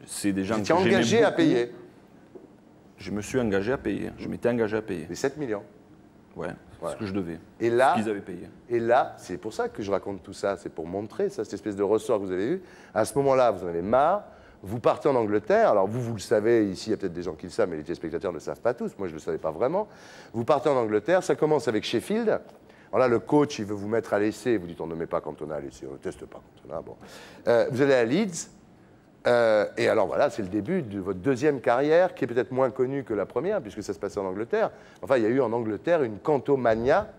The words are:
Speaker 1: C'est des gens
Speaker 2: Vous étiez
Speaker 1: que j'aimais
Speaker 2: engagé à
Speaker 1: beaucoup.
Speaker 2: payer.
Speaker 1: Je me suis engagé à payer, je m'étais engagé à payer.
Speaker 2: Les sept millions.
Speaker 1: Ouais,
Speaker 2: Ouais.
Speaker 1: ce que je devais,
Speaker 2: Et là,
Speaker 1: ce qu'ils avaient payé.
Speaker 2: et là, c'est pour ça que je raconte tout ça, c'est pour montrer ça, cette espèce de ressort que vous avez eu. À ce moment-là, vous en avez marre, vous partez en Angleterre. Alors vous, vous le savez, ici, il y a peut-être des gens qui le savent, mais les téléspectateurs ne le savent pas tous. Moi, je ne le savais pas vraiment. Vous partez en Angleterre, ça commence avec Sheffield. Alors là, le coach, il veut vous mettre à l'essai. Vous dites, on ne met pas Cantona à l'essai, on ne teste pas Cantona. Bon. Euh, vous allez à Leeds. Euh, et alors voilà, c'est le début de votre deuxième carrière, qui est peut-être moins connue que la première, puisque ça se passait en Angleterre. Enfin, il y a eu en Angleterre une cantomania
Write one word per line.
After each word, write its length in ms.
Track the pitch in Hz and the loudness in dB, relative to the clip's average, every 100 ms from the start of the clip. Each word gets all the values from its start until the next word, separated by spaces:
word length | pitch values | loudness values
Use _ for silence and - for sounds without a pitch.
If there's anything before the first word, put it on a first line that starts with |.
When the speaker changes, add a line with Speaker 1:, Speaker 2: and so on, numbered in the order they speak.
| - | -12
Speaker 1:
C'est 240 | - 101 | -4 -2
des 100 | 95 | -2
gens 120 | 95 110 | 0 -2
Speaker 2:
Vous 60 | |
étiez 120 | 101 165 | 2 4
Speaker 1:
que 60 | |
j'aimais 140 | 190 190 | 4 4
Speaker 2:
engagé 280 | - 226 | 4 4
à 20 | 202 | 4
Speaker 1:
beaucoup. 60 | 170 | 4
Speaker 2:
payer. 340 | 160 127 120 - - - - - - - - - _ - - - | 4 4 0 -6 -20 -20 -20 -20 -20 -20 -20 -20 _ -20 -20 -16
Speaker 1:
Je 140 | 92 | -8
me 100 | 101 | -8
suis 180 | 101 131 | -2 -2
engagé 320 | 117 98 101 | 2 0 0
à 40 | 135 | -2
payer, 320 | 110 101 95 - | -2 -4 -6 -8
je 100 | - | -10
m'étais 220 | 92 117 | -2 0
engagé 260 | 120 110 107 | 0 0 -2
à 40 | |
payer. 240 | 107 90 76 | -4 -8 -8
Speaker 2:
Les 60 | 87 | -4
sept 220 | 139 151 | -4 -4
millions. 240 | 135 104 107 - - - - - - - | -6 -6 -8 -20 -20 -20 -20 -20 -20 -10
Speaker 1:
Ouais, 120 | 82 - - - | -10 -10 -18 -10
Speaker 2:
Ouais. 80 | 82 | -10
Speaker 1:
ce 40 | 73 | -6
que 80 | 107 | -4
je 60 | |
devais, 260 | 98 85 82 - - | -4 -4 -8 -14 -4
Speaker 2:
Et 120 | 117 | 0
là, 220 | 117 131 175 | 4 4 2
Speaker 1:
ce 40 | |
qu'ils 80 | 208 | 0
avaient 80 | 101 | -4
payé. 260 | 101 87 90 - - | -8 -12 -14 -18 -4
Speaker 2:
et 100 | 120 | -2
là, 360 | 113 123 156 - | 2 2 2 -6
c'est 200 | - 90 | -10 -8
pour 140 | 110 | -8
ça 160 | - 240 | -6 -6
que 120 | - | -6
je 80 | 101 | -2
raconte 320 | 95 101 98 | -2 -2 -10
tout 120 | 92 | -12
ça, 240 | 92 101 95 | -4 -4 -4
c'est 120 | - | -8
pour 160 | - 80 | -10 -8
montrer 440 | 95 107 - 196 | -6 -8 -4 -4
ça, 140 | - | -4
cette 120 | 110 101 | -8 -6
espèce 200 | 107 98 | -6 -2
de 60 | |
ressort 380 | 98 110 - 110 | 2 2 2 -2
que 60 | 98 | 0
vous 60 | |
avez 140 | 92 107 | -2 -2
eu. 140 | 185 - - - | -4 -8 -20 -6
À 100 | 101 107 | -2 0
ce 120 | 143 | 2
moment-là, 320 | 139 131 120 | 4 6 4
vous 160 | 95 87 | 2 -4
en 20 | |
avez 140 | 85 | -4
marre, 400 | 92 123 151 202 - - - - | 2 4 4 2 -4 -20 -20 -18
vous 180 | 92 117 | -10 0
partez 300 | 160 143 156 | 0 2 2
en 60 | 131 | 2
Angleterre. 560 | 107 104 - 208 208 | 2 0 2 4 6
Alors 160 | 104 98 | 4 2
vous, 120 | 117 | 0
vous 140 | 117 | -4
le 60 | 113 | -6
savez, 460 | - 110 107 117 104 | 0 2 4 4 2
ici, 200 | 90 - | -2 -4
il 20 | |
y 20 | |
a 40 | 101 | -4
peut-être 160 | 95 | -4
des 100 | 85 | -6
gens 100 | 87 | -8
qui 140 | 76 90 | -10 -10
le 40 | |
savent, 180 | - 98 | -2 -2
mais 80 | 80 | -2
les 40 | |
téléspectateurs 480 | 76 87 82 82 95 | -8 -8 -6 -6 -6
ne 60 | 80 | -6
le 40 | |
savent 200 | - 73 | -10 -4
pas 140 | 117 127 | -4 -4
tous. 160 | 220 - | -8 -8
Moi, 80 | 95 | -10
je 60 | |
ne 40 | 78 | -8
le 40 | |
savais 160 | 80 78 | -8 -6
pas 100 | 80 | -6
vraiment. 380 | 78 120 180 214 - - - - | -2 -2 -2 -6 -14 -20 -20 -12
Vous 120 | 113 117 | -8 0
partez 240 | 143 151 | 2 4
en 60 | 135 | 2
Angleterre, 460 | 113 107 131 180 | 2 0 2 0
ça 100 | 175 | 2
commence 340 | 143 156 151 123 | 0 2 2 2
avec 160 | 107 | -2
Sheffield. 460 | - 117 - 214 220 120 - - - - - | 0 -4 -2 -2 0 -2 -4 -20 -20 -20 -4
Alors 80 | 107 | 2
là, 80 | 127 | 4
le 100 | 117 | 2
coach, 380 | - 147 143 - | 4 2 2 -2
il 80 | 101 | -8
veut 80 | |
vous 140 | 104 101 | -8 -2
mettre 240 | 113 107 | -4 0
à 60 | 104 | 0
l'essai. 380 | 107 104 127 110 | 0 -2 -2 -2
Vous 100 | 87 | -2
dites, 120 | 82 | -10
on 60 | 82 | -8
ne 60 | |
met 140 | 82 82 | -6 -4
pas 140 | 85 | -4
Cantona 340 | 78 73 76 76 | -4 -10 -8 -8
à 40 | |
l'essai, 280 | 69 - 67 | -10 -14 -14
on 40 | |
ne 40 | 69 | -10
teste 300 | 92 - 76 | -12 -12 -16
pas 140 | - - - | -18 -20 -20
Cantona. 200 | - 78 | -12 -12
Bon. 120 | - 58 - - - - - | -12 -18 -20 -20 -20 -8 2
Euh, 180 | 117 - | 2 2
vous 100 | 139 | 2
allez 140 | 139 131 | 4 4
à 80 | 117 | 4
Leeds. 440 | 156 214 165 - - - - - - _ _ - | 2 0 -4 -12 -18 -20 -20 -20 -20 _ _ 2
Euh, 400 | 120 113 107 101 - | 4 6 4 2 2
et 140 | 117 | 2
alors 180 | 104 95 | 4 2
voilà, 220 | 76 139 | 2 0
c'est 120 | - | 0
le 60 | 95 | -4
début 340 | 104 101 185 | -4 -2 -4
de 180 | 123 101 | -4 -6
votre 180 | 92 92 | -6 -2
deuxième 400 | 90 127 151 139 | 0 2 2 2
carrière, 560 | 123 120 147 160 180 - | 2 2 4 4 4 0
qui 80 | |
est 40 | 120 | -2
peut-être 240 | 123 127 | -2 -2
moins 180 | 127 131 | 0 0
connue 340 | 104 127 139 | 2 -2 -2
que 100 | 127 | -4
la 120 | 104 92 | -4 -2
première, 360 | 120 170 208 | -4 -2 -4
puisque 220 | 113 101 | -6 -10
ça 100 | 101 | -8
se 60 | 95 | -6
passait 220 | 101 - | -6 -4
en 40 | 98 | -4
Angleterre. 460 | 95 117 214 196 - - - | -6 -2 0 0 -2 -20 -16
Enfin, 160 | 95 131 | 2 2
il 60 | |
y 20 | 107 | 4
a 40 | |
eu 120 | 131 | 2
en 100 | 120 | 2
Angleterre 500 | 117 110 101 - 170 | 0 -2 -4 0 0
une 140 | 123 101 | 0 -2
cantomania 880 | 143 143 120 139 120 113 120 175 208 | 0 0 2 2 4 2 4 2 0